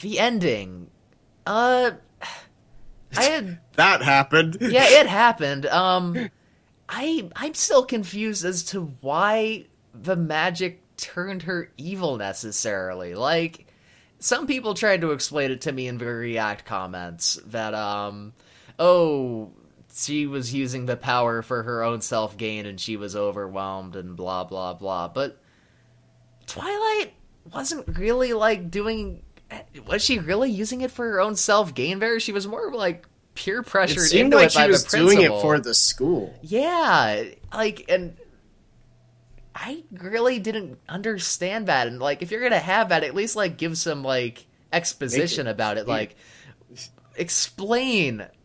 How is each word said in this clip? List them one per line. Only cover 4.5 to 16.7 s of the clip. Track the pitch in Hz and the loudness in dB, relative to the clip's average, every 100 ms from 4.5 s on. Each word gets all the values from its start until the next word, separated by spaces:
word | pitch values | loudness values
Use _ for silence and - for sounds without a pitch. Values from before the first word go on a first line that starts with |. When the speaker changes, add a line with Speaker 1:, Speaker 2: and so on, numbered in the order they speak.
| 160 | 0
Speaker 1:
Yeah, | 240 247 262 | 2 6 10
it | 277 294 | 10 8
happened. | 196 240 - 143 139 143 | 6 4 4 -2 -2 0
Um, | 160 185 185 175 190 233 - _ _ _ _ - | 2 4 2 0 -4 -6 -10 _ _ _ _ -12
I, | 233 294 320 170 - | -6 -2 -2 -4 -8
I'm | 294 | -6
still | 311 - 277 254 | -2 4 4 4
confused | 226 180 196 220 196 175 | 0 -4 -4 -4 -4 -4
as | 180 170 | -4 -6
to | 196 160 127 | -6 -8 -8
why | 131 156 202 220 220 220 - _ _ | -2 0 2 2 0 -4 -10 _ _
the | 120 151 180 | -10 -4 -2
magic | 160 156 175 170 180 175 _ - | 0 0 0 -2 -4 -6 _ -14
turned | - - 185 190 | -12 -8 -8 -8
her | 170 175 - - | -6 -6 -8 -12
evil | 156 196 170 123 | -12 -4 -4 -2
necessarily. | 98 95 110 101 113 98 92 92 87 90 | -6 -8 -8 -6 -2 -4 -4 -8 -10 -4
Like, | 131 165 165 - _ _ _ _ _ _ | -2 0 -2 -8 _ _ _ _ _ _
some | - 240 277 | -2 0 0
people | 262 220 196 | -4 -4 -2
tried | 214 185 | 2 2
to | 165 | 0
explain | 143 - 147 135 | -2 -4 -2 -2
it | 127 | -2
to | 156 | -6
me | 131 127 | -6 -6
in | 123 | -6
the | 120 | -6
React | 117 120 113 107 101 | -6 -4 -2 -4 -4
comments | - | -8